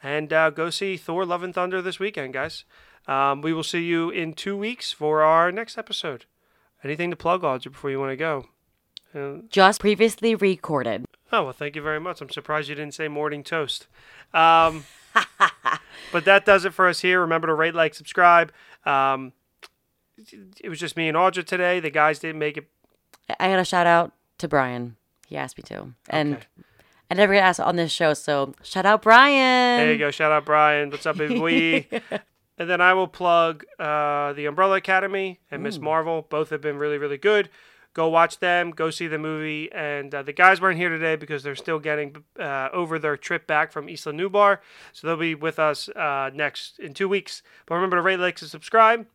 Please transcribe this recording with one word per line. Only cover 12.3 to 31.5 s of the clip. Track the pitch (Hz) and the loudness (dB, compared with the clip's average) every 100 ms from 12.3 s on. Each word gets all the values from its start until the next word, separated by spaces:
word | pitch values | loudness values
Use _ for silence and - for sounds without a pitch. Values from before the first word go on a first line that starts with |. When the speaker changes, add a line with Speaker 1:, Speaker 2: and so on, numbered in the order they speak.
Speaker 1:
surprised | - - 151 143 | -14 -6 -6 -6
you | 147 | -10
didn't | 151 | -12
say | 139 156 | -8 -8
morning | 147 151 147 | -4 -6 -6
toast. | 143 165 139 - - _ - - - | -6 -6 -4 -8 -12 _ -20 -20 -10
Um, | 165 165 165 165 160 139 - _ 220 | 2 4 6 4 0 -16 -20 _ -2
Speaker 2:
<laughs> | - _ 185 - - - - - - | -2 _ -2 -2 -6 -6 -10 -20 -6
Speaker 1:
but | 175 165 | -2 4
that | 196 202 | 4 6
does | 196 185 | 4 4
it | |
for | - 185 | 2 2
us | 170 | 2
here. | 180 185 | 2 2
Remember | 170 165 160 | 2 0 0
to | |
rate, | 156 160 | 0 0
like, | 165 160 | 2 -2
subscribe. | - 151 - 175 170 165 _ - - - | -2 -10 4 6 8 4 _ -20 -10 -2
Um, | 139 135 135 131 _ _ _ - _ _ _ _ _ 113 - 190 _ | 0 2 -2 -6 _ _ _ -20 _ _ _ _ _ -20 -20 -20 _
it | - | -14
was | 160 | -10
just | 170 - | -8 -4
me | 160 | 0
and | 156 | 2
Audrey | 185 180 165 | 2 2 -4
today. | 185 180 180 | -2 0 0
The | 160 | -2
guys | 151 151 151 | 2 2 2
didn't | 165 156 | -6 -6
make | 151 151 | -6 -6
it. | 147 _ _ _ _ _ _ - | -16 _ _ _ _ _ _ -2
Speaker 2:
I | 185 | 0
gotta | 190 180 | 2 2
shout | 185 170 | 2 4
out | 170 170 _ _ _ | 4 2 _ _ _
to | 160 | -2
Brian. | 147 131 123 120 113 _ _ _ | 0 0 -4 -10 -14 _ _ _
He | 143 | -10
asked | 135 - | -10 -12
me | - | -16
to. | 50 50 123 _ | -14 -14 -20 _
And | 156 151 135 | -4 -2 -4
Speaker 1:
Okay. | - _ - _ _ _ _ | -10 _ -20 _ _ _ _
Speaker 2:
I | 180 | 2
never | 202 | 4
get | 202 | 4
asked | 190 175 | 4 2
on | 170 175 | 0 0
this | 165 | -2
show, | - 165 151 | 0 0 0
so | - 147 139 - | -2 -2 -2 -8
shout | - 190 190 | -10 -2 2
out | 214 | 2
Brian. | 214 226 277 277 262 254 247 240 | 8 8 10 6 4 4 4 2
Speaker 1:
There | 233 | 2
you | - | 2
go. | 147 | -2
Shout | 139 156 | 0 2
out | 156 147 | 2 2
Brian. | 151 151 147 147 | 4 6 4 -2
What's | 143 165 | -4 -4
up, | 160 | -2
baby? | 151 156 165 | -2 0 2